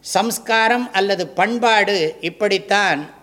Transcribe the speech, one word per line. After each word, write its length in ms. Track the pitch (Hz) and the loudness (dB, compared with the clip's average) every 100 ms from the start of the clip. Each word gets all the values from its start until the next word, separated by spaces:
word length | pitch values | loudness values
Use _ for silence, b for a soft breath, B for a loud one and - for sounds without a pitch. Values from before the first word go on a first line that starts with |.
சம்ஸ்காரம் 840 | - 196 220 226 - 226 220 240 247 | -2 -2 0 -4 -2 2 2 0 0
அல்லது 320 | 196 196 196 180 - | -2 0 -2 -4 -2
பண்பாடு 580 | 196 240 226 214 202 202 156 160 | 0 2 2 2 2 0 -2 -4
இப்படித்தான் 800 | 165 165 208 196 196 202 196 147 151 - | -8 -2 0 0 0 0 2 -2 -6 -16